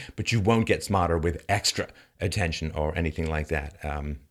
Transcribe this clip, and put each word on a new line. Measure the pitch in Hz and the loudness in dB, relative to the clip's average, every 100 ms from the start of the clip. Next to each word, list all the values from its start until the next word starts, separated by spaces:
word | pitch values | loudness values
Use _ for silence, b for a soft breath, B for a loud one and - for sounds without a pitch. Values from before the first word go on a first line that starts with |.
| B - | B -6
but | 104 | 0
you | 117 | 2
won't | 98 113 110 | 4 4 4
get | 104 | 2
smarter | - 98 85 82 | 2 2 4 2
with | 82 80 - | 0 -2 -2
extra | 101 - - - - b b | 0 0 -2 -4 -10 b b
attention | 92 - 85 80 80 | -2 0 0 -2 -4
or | 76 76 - | -2 0 0
anything | 85 78 80 | 0 0 -2
like | 78 76 | -2 0
that. | 78 71 - | -2 -4 -8
Um, | 76 73 73 73 - | -6 -6 -6 -8 -10